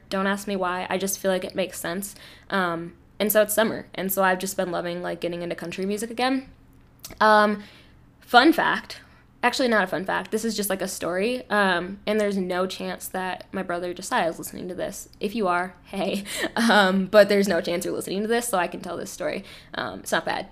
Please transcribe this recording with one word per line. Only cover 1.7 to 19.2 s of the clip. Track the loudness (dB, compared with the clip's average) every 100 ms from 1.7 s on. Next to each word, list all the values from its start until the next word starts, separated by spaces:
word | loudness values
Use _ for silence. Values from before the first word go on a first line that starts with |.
| -6
sense. | -6 -6 -8 -12 -20 -20 -6
Um, | -2 0 -2 -6 -14 -16 -2
and | 2
so | 4
it's | 4
summer, | 2 0 -2 -8 -6
and | -4
so | 2
I've | 2 2
just | -2 -4
been | -4
loving, | -4 -4 -6
like, | -6 -6
getting | -6 -6
into | -6 -8
country | -8 -6 -4
music | -4 -4
again. | -2 0 -2 -4 -16 -20 -20 -20 -20 -14 2
Um, | 6 8 6 2 -6 -20 -20 -20 -20 -20
fun | 4 6 8
fact, | 6 2 0 -4 -14 -20 -20 _ _
actually | 0 2 2
not | 4 2
a |
fun | -2
fact, | -2 -4 -2
this | -2
is | -2
just, | -2 -2
like, | -2
a | -4
story, | -6 -4 0 0 -2 -2
um, | 2 2 2 -2 -6 -2
and | 2
there's | 2 0
no | 0 0 -2
chance | -4 -8 -8 -8
that | -6 -6 -8 -8
my | -8
brother | -6 -6 -6
Josiah | -8 -4 0 0
is | -2
listening | -8 -10 -10
to | -6
this. | -8 -8 -16 -8
If | -6
you | -2 0
are, | 0 -2 -8 -10
hey, | -4 -2 -4 -4 -6
<laughs> | -4 0
um, | 4 6 6 4 6
but | 8 8
there's | 6 4
no | 2
chance | 0 -2 -2
you're |
listening | -4 -4 -4
to | 0
this, | 0 0
so | 0
I | 0
can | -4
tell | -8 -8
this | -8
story. | -8